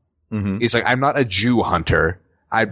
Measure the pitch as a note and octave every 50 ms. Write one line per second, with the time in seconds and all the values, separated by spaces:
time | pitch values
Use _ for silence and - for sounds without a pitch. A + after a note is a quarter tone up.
0 | _ _ _ _ _ - A2+ G#2 G2 G2+ F#2+ G#2+ A#2+ A2+ B2 A#2 G2 A2+ B2 C3
1 | C#3 C#3+ - C#3+ C#3 A2 F#2 - G#2+ B2 B2 A#2 - - F2 E2 E2 - F2 D#2+
2 | D#2+ D#2+ - - _ _ _ _ _ - - A2+ A2+ G#2+